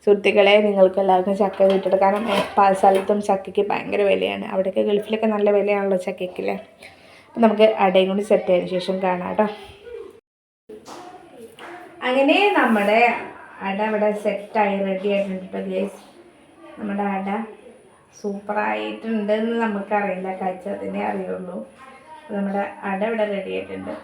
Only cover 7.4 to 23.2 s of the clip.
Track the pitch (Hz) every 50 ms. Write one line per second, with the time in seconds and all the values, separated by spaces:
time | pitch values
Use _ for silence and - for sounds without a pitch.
7.4 | 226 220 208 202 214 220 214 - 208 190 185 190 190 185 190 202 202 - 214 190
8.4 | - - 185 175 175 175 180 180 180 - 185 190 190 185 185 180 180 180 185 180
9.4 | 214 208 208 - - - - - - - - - - - - - _ _ _ _
10.4 | _ _ _ _ _ _ 220 214 - - - 339 349 359 359 359 359 - - -
11.4 | 233 226 - - - - 349 349 359 - - - - 254 254 269 277 285 330 359
12.4 | 403 415 392 330 269 240 226 208 202 202 208 226 240 240 226 - - - - -
13.4 | - - - - - 190 196 202 208 220 214 208 208 214 208 202 - 214 196 196
14.4 | - - - 220 208 202 196 196 196 190 190 190 196 208 202 196 196 196 190 185
15.4 | 185 185 196 196 190 190 190 185 196 202 - - - - - - - - _ _
16.4 | - _ _ _ - - - - 220 208 196 202 202 202 196 190 190 196 202 214
17.4 | 226 220 - - - - - - _ _ _ _ _ _ _ - - 208 196 196
18.4 | - - 208 214 208 220 214 214 214 214 214 214 220 226 226 220 208 202 214 220
19.4 | 226 233 233 233 226 220 202 196 196 - 214 208 196 196 185 180 185 190 190 190
20.4 | 190 190 185 185 - 202 202 196 196 190 190 202 202 - 202 196 190 185 185 185
21.4 | 185 180 175 208 226 - - - - - - - - - - - - - 214 202
22.4 | 196 196 196 202 202 - - - - 202 196 190 202 220 233 220